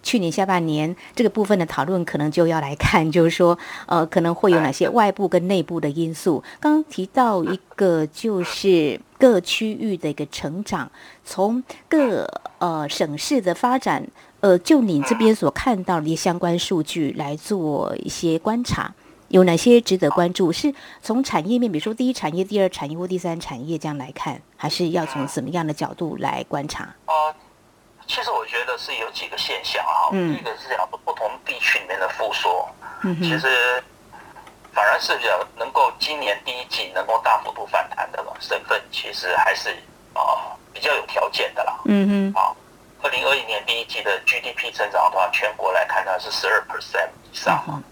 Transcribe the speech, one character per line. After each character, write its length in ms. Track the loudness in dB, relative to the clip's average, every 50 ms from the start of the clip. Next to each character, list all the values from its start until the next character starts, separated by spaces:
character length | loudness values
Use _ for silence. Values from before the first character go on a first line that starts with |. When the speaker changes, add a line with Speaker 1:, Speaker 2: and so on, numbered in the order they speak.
| -2
Speaker 1:
去 160 | 0 0 2
年 120 | 0 0
下 140 | 0 0 0
半 180 | 2 2 0 2
年 280 | 0 0 0 0 -2 -4 -8 -14 -10 -2
这 80 | 0 0
个 60 | 2
部 140 | 2 0 2
分 140 | 2 2
的 80 | 2 2
讨 180 | -2 -2 -2 0
论 220 | 0 0 -2 -2
可 140 | -2 -2 0
能 120 | 0 0
就 140 | 2 4 4
要 160 | 4 2 0
来 140 | -2 -4 -4
看， 360 | 0 0 4 4 4 4 4
就 120 | 4 6 4
是 80 | 4
说， 260 | 6 6 4 4 4 2 -2 -14 -14 -14 -4
呃， 180 | 0 2 2 2
可 160 | 2 2 2
能 140 | 2 2 0
会 160 | 2 4 4
有 80 | 6 6
哪 120 | 4 2
些 160 | 0 0 0
外 240 | 2 4 4 4 4
部 160 | 2 0 -2
跟 200 | 2 2 2 2
内 160 | 2 0 0 0
部 160 | -2 -4 -2
的 100 | -2 -2
因 240 | -2 -2 -2 -2 -4
素。 300 | -2 0 0 0 0 -2 -8 -14 -2
刚 140 | 2 4 4
刚 100 | 4 2
提 240 | -2 -6 -6 -6
到 360 | 0 2 2 4 4 2 0 0
一 160 | -2 -4 -6 _ _ -2
个 300 | 2 4 4 4 4 0
就 380 | -2 _ -4 -4 -2 0 0 -2
是 580 | -4 -6 0 4 4 6 6 4 2 -2 -4 -10 _ _
各 240 | 6 6 6 6 4
区 300 | 2 0 -4 -2 -2 -4
域 260 | -4 -4 -4 -4 -4
的 100 | -2 -4
一 60 | -6 -4
个 100 | -4 -8
成 360 | -8 -8 -8 -8 -6 -6 -6 -6
长， 280 | -6 -6 -6 -6 -8 -12 -20 -20 -20 -20 -20 _
从 380 | -10 -2 0 2 2 2 -2 -4 -8 -16 -20 -4 _
各， 400 | 2 4 4 4 2 -2 -2 -4 -8 -10 -12 -14 -6 -4
呃， 280 | -2 -2 0 -2 -4
省 300 | -4 -2 -2 -2 -2 -2
市 240 | -6 -2 0 0 2
的 140 | 2 0 0
发 240 | 2 2 2 2 2
展， 260 | 2 0 -2 -2 -4 -8 _ -20 -20 -20 _ _
呃， 160 | 6 6 6 6
就 220 | 6 6 6 6
你 200 | 6 4 2 0
这 140 | 2 2 2
边 180 | 4 6 4 4
所 160 | 4 2 0
看 300 | 0 0 0 0 0 0 0
到 160 | 0 0 0
的 60 | 0
一 100 | -2 -2
些 0 |
相 220 | 0 0 0 0
关 200 | 0 0 0 0
数 260 | 0 0 0 0 0 0
据 300 | -2 -2 -2 -2 -2 -2
来 180 | -4 -6 -6 -6
做 600 | -8 -4 -4 -2 -2 0 0 0 0 -2 -2 -4
一 120 | -6 -8 -8
些 280 | -6 -2 0 0 0 2
观 220 | 0 -2 -2 -2 -2
察， 300 | -2 -2 -2 -4 -6 -8 _ _ -20 -20 _ _ _
有 140 | 6 8 8
哪 120 | 8 6
些 240 | 4 8 8 8 8
值 180 | 8 4 0
得 120 | 2 2 2
关 200 | 4 4 2 2
注？ 200 | 2 2 2 2
是 220 | 2 2 0 -2 -2 -2 -14 -20 -20 -14
从 220 | -6 -2 0 0 0
产 240 | 0 0 -2 0 2
业 80 | 2
面， 140 | 2 2 0
比 60 | 0
如 60 | -2 -2
说 100 | -4 -2
第 140 | 0 0
一 60 | -2 0
产 200 | -2 -4 -4 -2
业、 80 | -2 -2
第 180 | 0 2 2
二 80 | 2 2
产 200 | 0 -4 -8 -6
业 80 | -6
或 100 | -6 -4
第 100 | -4 -4
三 220 | -4 -2 -4 -6 -6
产 280 | -8 -10 -10 -10 -6
业 100 | -6 -6
这 100 | -4 -4
样 100 | -6 -6
来 140 | -6 -10 -12 -10
看， 280 | -8 -8 -8 -8 -10 -14 _ _
还 120 | -8 -6 -4
是 200 | -2 0 0 0
要 160 | 0 -2 -2
从 220 | -2 -4 -4 -4
什 140 | -4 -4 -6
么 80 | -6 -4
样 160 | -4 -2 -2
的 80 | -2 -4
角 200 | -4 -6 -8 -6
度 240 | -8 -8 -8 -6 -6
来 240 | -4 -4 -4 -6 -6
观 180 | _ -6 -6 -6
察？ 160 | -8 -10 -10 -12 -12 -16 _ _
Speaker 2:
呃， 280 | 0 0 2 2 0 -4 -8 -20 _ _ _ _ _ _ _ _ _ _ _ -10
其 140 | -6 -6 -4
实 100 | -4 -2
我 140 | -2 -4 -4
觉 180 | -4 -6 -6 -4
得 120 | -4 -6
是 180 | -6 -6 -8 -6
有 140 | -6 -6 -8
几 160 | -8 -10 -10
个 100 | -10 -12
现 260 | -12 -8 -8 -8 -6 -6
象 200 | -4 -4 -4 -2
哈。 240 | 0 0 2 2 2
Speaker 1:
嗯。 220 | 0 0 0 -2 -2
Speaker 2:
第 60 | -4
一 40 | -6
个 80 | -8 -10
是 120 | -10 -8 -6
讲 180 | -4 -4 -4 -4 -6 -10 _
不 80 | -8 -6
同 160 | -4 -4 -6 -6 -6 -8
地 120 | -8 -6 -2
区 200 | -2 0 0 0
里 60 | -2
面 120 | -6 -4 -4
的 80 | -4 -4
复 220 | -2 -4 -4 -4 -2
苏， 160 | -2 0 0 0 0 -2 -6 -10 -16 -18 -16 -10 -4 -4
Speaker 1:
嗯 120 | -2 -2
哼。 60 | 0 0
Speaker 2:
其 140 | 0 0
实 100 | 0 0 2 2 2 2 2 0 -2 -4 -8 -20 -20 -20 -20 -20 -20 -20 -20 -20 -20 -20 -20 -20 -20 -20 -4 0
反 120 | 2 4
而 140 | 4 2 2
是 180 | 0 -2 -2
比 60 | 0 2
较 220 | 0 0 0 0 -6 -6
能 120 | -8 -8 -2
够 200 | 2 4 4 4 2 -2
今 200 | -4 -4 -4 -4
年 200 | -2 -4 -4 -4 -6
第 60 | -10
一 140 | -10 -10 -8
季 260 | -8 -6 -6 -6 -4 -4
能 120 | -4 0
够 140 | 0 0 2 4
大 180 | 2 2 2 0
幅 80 | -6
度 140 | -10 -10 -8
反 240 | -2 -2 -2 -2 -2 -6
弹 140 | -8 -8 -6
的 120 | -8 -10 -10 -10 -12 -14
省 200 | -8 -6 -6 -6 -2
份， 140 | -2 -2 -2 -2 -8
其 200 | -10 -10 -8 -8
实 240 | -10 -6 -4 0 2
还 180 | 2 2 2 2
是， 160 | 0 -4 -8 -8 -10 -14 -20 -20 -20 -20 -10 -4
呃， 80 | -2 0 0 0 -2 -4 -10 -14 -16 -20 -18 -12
比 60 | -4
较 140 | -2 -2 -2
有 100 | -2 -4
条 240 | -4 -2 -2 -2 0
件 240 | -2 -4 -4 -4 -2
的 100 | -4 -4
啦。 100 | -4 -4 -2 0
Speaker 1:
嗯 480 | 2 4 4 4 4 2 2 0 0 2
哼。 60 | 0
Speaker 2:
啊， 160 | 0 0 -2 -6 -18 -20 -20 -20 -20 -20 -14 -6
二 80 | -6 -4
零 160 | -2 0 0
二 100 | 0 0
一 80 | 0 -2
年 200 | -6 -8 -6 -4
第 140 | -4 -4 -4
一 60 | -6
季 160 | -8 -10 -6
的 180 | -2 -2 -2 0 0
G 140 | -2 -2 -2
D 120 | -4 -8 -6
P 180 | -6 -6 -6
增 180 | -4 -4 -4 -2
长 200 | 0 2 2 2
的 60 | 2
话， 120 | 2 0 0
全 220 | 0 -2 -2 -2 -4
国 160 | -2 -4 0
来 140 | 0 0 0
看 200 | 0 -2 -4 -2
呢 120 | -2 -4 -4
是 120 | -4 -6
十 160 | -6 -4 -2
二 140 | 0 0 0
percent 480 | -2 -4 -12 -12 -10 -4 -2 -2 -2 -4 -6 -18 -20 -16
以 40 | -14
上。 280 | -4 0 0 0 0 -2
Speaker 1:
嗯 60 | -6 -10
哼。 100 | -10 -12 -14